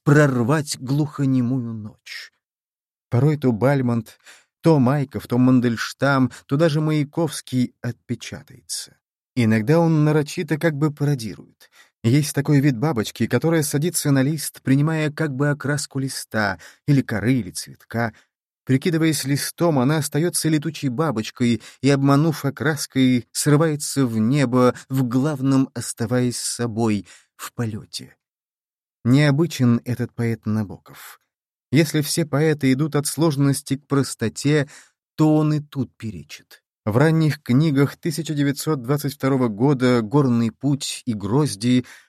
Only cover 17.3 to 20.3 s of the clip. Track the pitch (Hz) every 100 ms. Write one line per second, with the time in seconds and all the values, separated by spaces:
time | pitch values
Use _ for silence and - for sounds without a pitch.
17.3 | 131 90 - - 69 - 117 113 - _
18.3 | _ _ _ - 131 185 160 160 147 131
19.3 | 143 - - 170 143 123 160 139 143 175